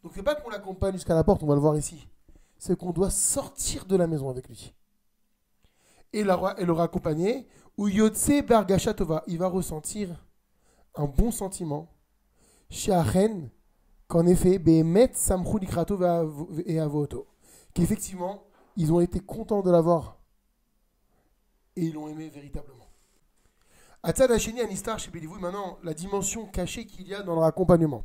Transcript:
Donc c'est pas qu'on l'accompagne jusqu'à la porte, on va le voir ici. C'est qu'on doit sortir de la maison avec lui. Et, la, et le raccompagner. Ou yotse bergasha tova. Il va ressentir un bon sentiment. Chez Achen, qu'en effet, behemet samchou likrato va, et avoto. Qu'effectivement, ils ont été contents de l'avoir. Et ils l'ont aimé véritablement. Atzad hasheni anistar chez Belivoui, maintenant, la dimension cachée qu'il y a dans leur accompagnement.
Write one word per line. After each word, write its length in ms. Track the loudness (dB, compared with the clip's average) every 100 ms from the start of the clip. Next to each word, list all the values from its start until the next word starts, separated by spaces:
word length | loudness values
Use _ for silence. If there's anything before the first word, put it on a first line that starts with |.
Donc 100 | -16 -6
c'est 80 |
pas 120 | -4 -4
qu'on 140 | -6
l'accompagne 440 | -12 -10 -4 -4
jusqu'à 200 | -4 0
la 100 | 2
porte, 200 | 4 2
on 40 | 4
va 60 |
le 80 | 2
voir 160 | 4 0
ici. 320 | -4 -12 -20 -20 _ -20 _ _
C'est 180 | -4 -4
qu'on 160 | -4
doit 200 | -2 0
sortir 760 | 0 0 -2 -6 -6 -6 -6 0
de 100 | 2
la 120 | 2
maison 220 | -2 -4
avec 200 | -8 -12
lui. 240 | -20 -20 _ _ _ _ _ _ _ _ _ _ _ _ _ _
Et, 140 | -4 0
la, 300 | 2 0 -2
et 80 | 0
le 80 |
raccompagner. 720 | 2 0 -2 -2 0 0 -2 -6 _ -18 -4
Ou 100 | 0
yotse 540 | 4 2 2 2 2 4
bergasha 480 | 4 4 2 2
tova. 300 | -2 -2 -2 -4
Il 100 | -2
va 100 | -2
ressentir 760 | -2 -4 -8 -10 -8 -8 -10 _ _ _ _ _ _ _ -6
un 100 | -2
bon 260 | 2 2
sentiment. 640 | 2 -6 -6 -4 -6 -8 _ _ _ _ _ _ _ _
Chez 220 | -8 0
Achen, 580 | 2 4 4 2 0 -10 _ _ _ _ _ _
qu'en 160 | 2 6
effet, 340 | 6 6 4
behemet 520 | 6 6 6 6 4
samchou 460 | 4 -2 -2 0 -4
likrato 360 | -2 -4 -2 0
va, 300 | 2 2 0 -4 -10 -8 -4
et 120 | -2
avoto. 500 | -2 -2 -4 -6 -14 _ _ -20 _
Qu'effectivement, 680 | -2 0 0 -6 -8 -8 -8 _ _ _ -2
ils 160 | 2
ont 80 | 4
été 220 | 2 -2
contents 400 | -8 -12 -4 -2
de 100 | 4
l'avoir. 460 | 4 4 2 -2 -16 _ _ _ _ _ _ _ _ _ _ _ _ _ _ _ -4
Et 80 | -4
ils 80 |
l'ont 160 | -4 -12
aimé 180 | -12 -14
véritablement. 640 | -16 -14 -14 -14 -20 -20 _ _ _ _ _ _ _ _ _ _ _
Atzad 280 | -4 2 4
hasheni 300 | 4 0 -4
anistar 380 | -4 -4 -6 -8
chez 120 | -10
Belivoui, 280 | -14 -14 -10
maintenant, 380 | -8 -8 -10 -10
la 100 | -12
dimension 520 | -10 -6 -4 -4 -6 -8
cachée 380 | -6 -6 -8 -14
qu'il 220 | -16 -12
y 60 |
a 80 | -10
dans 140 | -4 2
leur 80 |
accompagnement. 600 | 2 2 4 6 4 -2